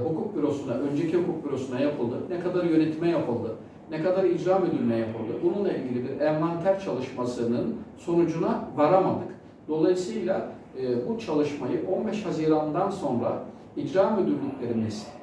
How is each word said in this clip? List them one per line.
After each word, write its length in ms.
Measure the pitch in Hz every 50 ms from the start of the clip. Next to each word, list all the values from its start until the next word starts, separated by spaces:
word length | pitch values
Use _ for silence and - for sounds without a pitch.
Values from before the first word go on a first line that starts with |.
| 123
hukuk 320 | 156 160 - - - -
bürosuna, 380 | 156 143 139 - - - 135 123
önceki 420 | 131 143 139 143 - 170 160 170
hukuk 280 | 175 - 180 165 - -
bürosuna 360 | 139 135 127 127 127 127 127
yapıldı, 340 | 143 147 143 127 120 110 - 120 131 -
ne 100 | 180 175
kadar 240 | 180 180 - 180 170
yönetime 460 | 170 160 156 156 160 160 - 170 170
yapıldı, 460 | 170 147 - 123 117 - - 113 - - - - - - - -
ne 120 | 156 156 160
kadar 220 | 185 185 190 190
icra 340 | 175 170 160 160 180 185 190
müdürlüğüne 380 | 175 165 151 127 120 117 113
yapıldı, 360 | 113 110 110 110 - 117 110 117 - 170
bununla 280 | 175 196 202 202 180 -
ilgili 320 | - 127 127 120 123 123
bir 160 | 139 - 139
envanter 600 | 147 151 156 156 165 170 170 165 165 190 190 -
çalışmasının 960 | - - - - 123 - - 127 123 120 - - 117 117 120 117 - - - - - - -
sonucuna 680 | - - 175 170 170 170 156 151 165 190 233 226 - - - -
varamadık. 520 | 143 147 156 185 190 165 127 110 104 - - - - - - - - - -
Dolayısıyla, 840 | 151 160 175 185 180 180 - 226 220 214 180 180 202 240 - - - - - - - 131 131
e, 260 | 123 123 117 - -
bu 100 | 160 -
çalışmayı 600 | - 170 151 147 147 139 139 - 123 135 170 160 - 180 190
on 100 | 226 220
beş 200 | 208 185 - 180
Haziran'dan 640 | 170 160 156 156 156 156 147 151 151 151 175 196 196
sonra 520 | - - 147 139 123 120 - - - - - - - - - - -
icra 340 | - - 135 - 190 196 220
müdürlüklerimiz 960 | 220 196 160 156 147 139 135 123 - - 123 117 113 110 107 104 - - - - - -